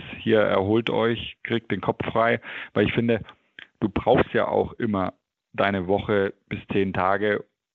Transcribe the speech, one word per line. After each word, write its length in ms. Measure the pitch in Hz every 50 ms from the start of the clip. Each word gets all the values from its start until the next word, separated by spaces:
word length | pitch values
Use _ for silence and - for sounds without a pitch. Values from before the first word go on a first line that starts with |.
| - - - -
„Hier, 220 | - 110 113 107
erholt 500 | 104 98 98 98 95 98 107 117 113 -
euch, 480 | 107 107 110 117 117 107 - - - _ -
kriegt 280 | - 117 113 - -
den 100 | 107 92
Kopf 220 | - - 110 - -
frei.“ 360 | - - 117 113 117 120 120 - - - - - - -
Weil 140 | - 104 107
ich 60 | -
finde, 280 | - 117 117 117 110 - - - _ _ _ _ - - _ _ -
du 100 | 110 104
brauchst 440 | - - - 107 123 - - - -
ja 140 | 113 101 -
auch 260 | - 104 98 85 -
immer 400 | - 123 113 101 98 92 92 - _ _ _ _ _ _ _ -
deine 340 | - 98 98 101 98 87 87
Woche 460 | 101 98 - - 107 101 98 98 - _ _ -
bis 100 | 104 101 - -
zehn 200 | - 104 98 95
Tage, 540 | 90 95 90 92 98 98 104 107 104 98 - _ _ _ _ _